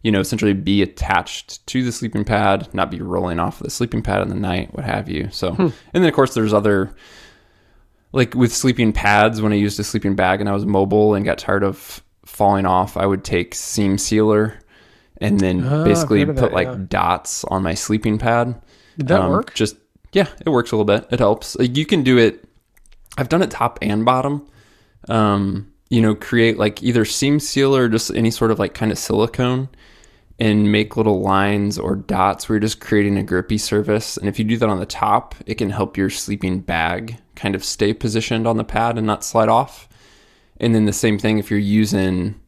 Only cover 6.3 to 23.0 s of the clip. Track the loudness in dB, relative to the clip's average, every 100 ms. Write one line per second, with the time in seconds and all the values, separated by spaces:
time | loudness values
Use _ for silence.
6.3 | 2 2 2 2 0 -2 -8 -20 -20 -20
7.3 | _ _ _ _ _ _ _ _ -2 0
8.3 | 2 0 2 0 2 2 2 4 4 4
9.3 | 2 0 2 0 -2 -4 -2 -2 0 2
10.3 | 0 0 -2 0 0 2 4 4 2 0
11.3 | -2 -2 0 0 -4 -14 -20 _ _ -20
12.3 | 0 2 2 2 2 0 -2 0 0 0
13.3 | -2 -2 -10 -6 -2 0 0 0 2 4
14.3 | 4 0 -4 _ _ _ _ _ -6 -2
15.3 | 2 2 0 0 0 2 2 2 2 2
16.3 | 0 0 0 -2 -6 -4 -2 0 0 -4
17.3 | -10 -4 -2 -2 -4 -2 -2 0 0 0
18.3 | 0 0 -6 _ _ _ -8 0 2 2
19.3 | 0 -2 -2 -2 -2 _ _ -2 0 0
20.3 | -2 0 0 0 0 2 2 0 2 2
21.3 | 2 -4 -2 0 0 2 2 6 6 6
22.3 | 2 -20 _ _ _ _ -20